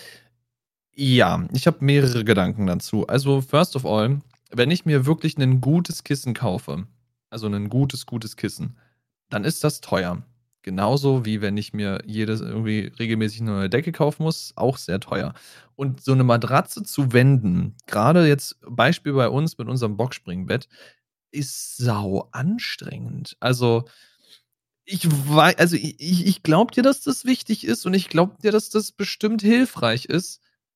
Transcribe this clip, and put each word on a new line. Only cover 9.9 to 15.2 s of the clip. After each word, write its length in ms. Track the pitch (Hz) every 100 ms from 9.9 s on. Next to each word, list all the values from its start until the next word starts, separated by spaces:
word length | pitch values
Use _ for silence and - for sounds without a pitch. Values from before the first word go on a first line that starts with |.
| 92 90 90 - _ _ _
Genauso 600 | - 92 104 139 139 131
wie 160 | 110 107
wenn 160 | 101 101
ich 160 | 101
mir 280 | 107 101 95 -
jedes 340 | 107 107 110
irgendwie 500 | 113 110 110 107 - -
regelmäßig 420 | 113 110 110 110
eine 100 | 113
neue 200 | 101 98
Decke 220 | 120 175
kaufen 300 | 160 147 -
muss, 300 | 156 - - -
auch 200 | 123 131
sehr 240 | - 95
teuer. 340 | - -